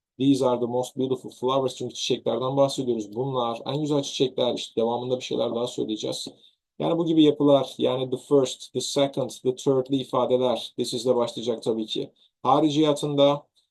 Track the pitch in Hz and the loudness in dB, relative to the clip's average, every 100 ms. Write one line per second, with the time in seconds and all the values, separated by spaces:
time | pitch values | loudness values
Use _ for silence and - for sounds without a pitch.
0 | _ - 135 131 127 120 120 123 127 135 | _ -2 2 4 2 0 -2 -2 -4 -4
1 | 131 131 110 - 123 135 131 - 123 - | -2 -2 -6 -6 -2 0 -2 -4 -10 -8
2 | - 117 117 117 131 139 139 139 123 113 | -4 -2 -2 -2 -2 2 0 0 -2 -2
3 | 101 107 139 131 120 113 - 139 151 147 | -4 -6 -4 -2 -2 -4 -6 -4 0 -2
4 | 139 - 131 - 123 113 - - 113 117 | -2 -2 -2 0 -2 -2 -6 -2 -2 -2
5 | 127 127 - 123 120 117 120 - 123 110 | -4 -4 -4 -4 -2 -2 -6 -6 -6 -4
6 | 131 127 - - _ _ _ - 151 170 | -6 -8 -10 -16 _ _ _ -6 -2 0
7 | 165 160 151 147 147 139 131 - 123 127 | 2 6 6 6 4 4 2 -2 0 0
8 | 131 127 - 143 127 - - 127 - - | -2 -6 2 4 4 -2 -8 -6 -4 0
9 | 139 143 120 - 127 127 143 135 131 139 | 0 -2 -6 -4 -4 -2 0 0 2 -2
10 | 127 131 120 127 127 113 - - 120 127 | -2 -2 2 2 2 0 -4 -6 -4 -2
11 | 120 120 117 - 117 113 - 113 110 - | 0 0 0 -4 -4 -4 -2 -4 -2 -6
12 | 92 _ _ _ 123 143 156 143 156 143 | -8 _ _ _ 2 4 4 4 2 2
13 | 151 143 143 143 - _ _ | 0 4 4 4 -4 _ _